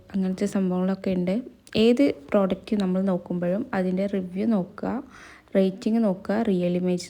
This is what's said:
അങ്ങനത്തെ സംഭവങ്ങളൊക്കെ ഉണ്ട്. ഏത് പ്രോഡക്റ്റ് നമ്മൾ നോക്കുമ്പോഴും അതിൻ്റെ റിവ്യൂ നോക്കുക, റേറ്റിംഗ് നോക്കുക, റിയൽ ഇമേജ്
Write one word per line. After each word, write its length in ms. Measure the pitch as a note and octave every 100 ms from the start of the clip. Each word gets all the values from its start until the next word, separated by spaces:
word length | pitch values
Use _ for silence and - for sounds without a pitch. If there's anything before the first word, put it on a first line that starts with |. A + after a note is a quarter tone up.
| -
അങ്ങനത്തെ 400 | G3 F#3+ F#3 G3+
സംഭവങ്ങളൊക്കെ 680 | G3+ F#3 F3+ F#3 F#3+ G3 F#3
ഉണ്ട്. 180 | F3+ G#3 - - - A3
ഏത് 280 | A3+ B3 C#4+ -
പ്രോഡക്റ്റ് 560 | - G#3 F#3+ F#3 - G#3
നമ്മൾ 200 | F#3+ F#3
നോക്കുമ്പോഴും 640 | G3 F3+ - F3 F3 G3 C4+
അതിൻ്റെ 340 | G3 F#3 F#3 G3+
റിവ്യൂ 400 | G3+ F#3 F#3 A3
നോക്കുക, 440 | G#3 F3+ - F#3 A3 - - - - -
റേറ്റിംഗ് 480 | G3 F#3+ F#3+ A3 A3+
നോക്കുക, 400 | A3 F#3 - G#3
റിയൽ 340 | A3 F#3 F3 F3+
ഇമേജ് 320 | F3+ F3